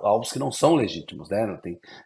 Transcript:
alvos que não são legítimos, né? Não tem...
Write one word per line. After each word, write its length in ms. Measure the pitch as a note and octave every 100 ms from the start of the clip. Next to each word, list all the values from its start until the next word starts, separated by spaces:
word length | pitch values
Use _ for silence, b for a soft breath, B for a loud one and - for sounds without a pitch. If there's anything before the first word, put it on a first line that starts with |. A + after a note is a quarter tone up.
| G#2
alvos 260 | G#2 -
que 60 | C3
não 120 | C#3
são 240 | - D3
legítimos, 540 | D#3+ G#2 E2+ C#2+ - D#2+
né? 160 | G2+
Não 140 | A2 F2
tem... 200 | - - B B